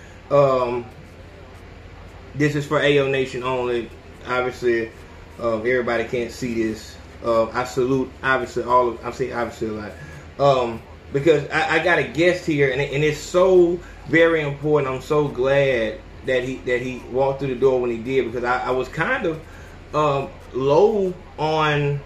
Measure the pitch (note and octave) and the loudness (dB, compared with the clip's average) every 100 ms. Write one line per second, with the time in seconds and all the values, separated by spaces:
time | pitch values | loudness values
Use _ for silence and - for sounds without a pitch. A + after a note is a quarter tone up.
0 | - - - C#3+ C#3 C3 B2 B2 A#2 - | -20 -18 0 4 4 4 0 -4 -8 -16
1 | - - - - - - - - - - | -20 -20 -20 -20 -20 -20 -20 -20 -20 -20
2 | - - - B2+ D3 D3 C#3+ D3 C#3 D3 | -20 -20 -12 -2 0 0 -2 0 4 4
3 | C3+ C3+ C3 C3 B2+ B2+ B2 A#2+ A2+ - | 2 0 -2 -4 -4 -2 -2 -2 -4 -12
4 | - - - B2 B2 B2 B2 A#2 A2+ - | -20 -16 -6 -4 -4 -2 0 0 -2 -10
5 | - - - - A#2 A2 A#2 B2+ A#2 A#2 | -20 -20 -20 -6 -2 -2 0 0 0 -2
6 | A2+ B2+ A2+ - B2+ A2+ A2 A2 - - | -2 -4 -4 -6 -6 -2 -2 -4 -12 -18
7 | - - A#2 A2+ A2 A#2+ A#2 - B2 C3+ | -20 -8 -2 0 0 -2 -4 0 0 0
8 | B2+ - C3+ C3 A#2 B2 A2+ C3 A#2+ A2+ | -2 -4 0 0 -2 -6 2 4 2 -2
9 | A#2+ A#2+ B2+ A#2+ A2+ - A2 G#2+ G#2 - | -8 -6 -4 -4 -6 -4 -6 -6 -10 -14
10 | - - - - C#3 C3 A#2 A2+ - - | -16 -16 -14 0 4 4 2 -4 -12 -20
11 | - C#3 D#3 D3 C#3+ D3+ D3+ D#3+ E3 E3 | -6 0 4 4 2 -2 0 2 2 2
12 | C3 A#2 F3 F3 - D3 C#3 C3 C#3 C#3 | 0 2 2 2 0 2 2 2 -2 0
13 | D3+ D3 - F3+ F#3+ F#3 E3+ F3 - - | 0 0 -2 2 6 6 6 2 -6 -16
14 | - E3 E3 D#3+ D3 C#3 D3 D3+ C3+ C3 | 0 4 6 4 0 -4 2 2 2 -4
15 | - D3+ C#3+ A#2+ C3 C#3 C#3 A#2+ A2 - | 0 0 0 0 2 4 4 2 -2 -4
16 | - - - C3 B2+ B2+ B2 B2 B2+ B2 | -14 -12 -2 -2 -2 -6 -2 -2 -2 -10
17 | - B2 C3+ C3+ C#3 B2 C3+ B2+ B2 A2+ | -6 0 0 0 -4 2 2 4 0 -4
18 | A2+ C3+ A#2 A#2+ A#2+ B2+ B2+ B2+ B2 - | -2 0 0 -2 -2 -2 0 -2 -4 -4
19 | F3+ C4 F#3+ D3+ - - - - - D3 | -2 -2 -2 -6 -10 -18 -20 -20 -8 -2
20 | D3+ C#3 C3+ - - A#2+ C3+ D3 G#3 G#3+ | 0 0 -4 -10 -10 -4 2 6 6 4
21 | F#3+ E3 - - D3+ D#3 D3+ D3 C#3+ C#3+ | -2 -4 -12 -6 -2 0 2 2 0 -2